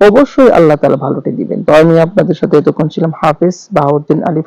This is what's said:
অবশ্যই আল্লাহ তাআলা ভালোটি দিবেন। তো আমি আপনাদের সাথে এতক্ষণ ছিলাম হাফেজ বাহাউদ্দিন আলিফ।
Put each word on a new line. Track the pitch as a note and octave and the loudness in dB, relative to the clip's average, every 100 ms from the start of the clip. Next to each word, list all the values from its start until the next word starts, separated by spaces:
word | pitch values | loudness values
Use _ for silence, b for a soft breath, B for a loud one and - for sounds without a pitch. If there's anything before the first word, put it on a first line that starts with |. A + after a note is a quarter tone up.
| G3+ | 2
অবশ্যই | A#3 C#4+ - B3 - | 4 0 2 4 4
আল্লাহ | D#3+ D3 | 2 2
তাআলা | C#3 C#3+ C3+ | 0 -2 -4
ভালোটি | C#3+ - - | -6 -6 -8
দিবেন। | - - - | -8 -6 2
তো | D3+ | 4
আমি | E3 E3 E3 | 4 2 0
আপনাদের | F#3 E3+ D#3+ | -2 -2 -2
সাথে | - D3+ | 0 0
এতক্ষণ | D3 - D#3 | 0 -2 -4
ছিলাম | - E3 - | -4 -6 -2
হাফেজ | D#3+ D3+ F3 F3+ - E3+ | -4 0 -2 -4 -6 -2
বাহাউদ্দিন | C#3+ D3 D3+ D#3 - | 0 -2 -2 -4 -2
আলিফ। | D3+ | -6